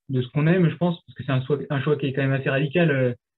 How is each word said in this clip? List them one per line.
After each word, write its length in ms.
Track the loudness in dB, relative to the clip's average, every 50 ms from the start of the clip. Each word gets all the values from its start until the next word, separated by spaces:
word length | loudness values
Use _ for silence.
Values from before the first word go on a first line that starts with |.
| _ -4
de 140 | -2 -2 -2
ce 40 | -2
qu'on 180 | -2 0 2
aime, 200 | 2 4 4 4 2
je 40 | 2
pense, 240 | 0 -2 -2 -2 -4 _
parce 100 | -20 -18
que 80 | -12 -4
c'est 80 | -2
un 120 | -2 -2 0
choix, 160 | -2 -4 -4 -2 -4
un 120 | -4 -2 0
choix 120 | 0 0
qui 120 | 0 -2
est 60 | -4 -2
quand 100 | -2 0
même 100 | 0 0
assez 160 | 0 -2 -2
radical. 400 | 0 0 -2 0 2 2 2 2
Euh, 240 | 2 2 0 0 -2 _ _ _ _